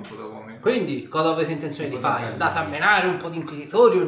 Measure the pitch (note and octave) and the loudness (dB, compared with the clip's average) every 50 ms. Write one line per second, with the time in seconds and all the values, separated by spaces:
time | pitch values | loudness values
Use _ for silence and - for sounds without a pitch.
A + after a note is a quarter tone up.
0 | G2+ - G#2+ G#2+ A2 G#2+ A2 - - A2 A2+ - - G#3+ B3+ A#3 F3+ C#3+ C3 B2 | -14 -14 -14 -12 -12 -12 -12 -14 -14 -16 -10 -2 0 0 2 2 0 -2 -4 -6
1 | - - - D#3 D#3+ D#3+ D#3+ E3 D#3 D3+ D#3+ C#3+ D#3+ D3 - - D#3 C#3 - B2+ | -6 -4 0 2 2 2 2 2 0 -2 -2 -6 -6 -8 -8 -6 -6 -6 -6 -4
2 | - D3 - - - - - - E3+ D#3 - E3+ D#3+ D3+ C#3+ D3+ F3 G3+ G#3 F#3+ | -2 -2 -2 -2 -4 -4 -4 -2 -2 0 0 -2 -2 -2 -2 0 2 4 4 4
3 | F#3 F#3 F3+ - E3 E3 E3 E3 C#3+ - D3+ D3 D3 - - A3 A#3+ A3+ F#3 F#3 | 4 2 -2 -2 -6 -8 -8 -8 -8 -8 -10 -12 -10 0 4 8 8 8 8 6
4 | E3 | 2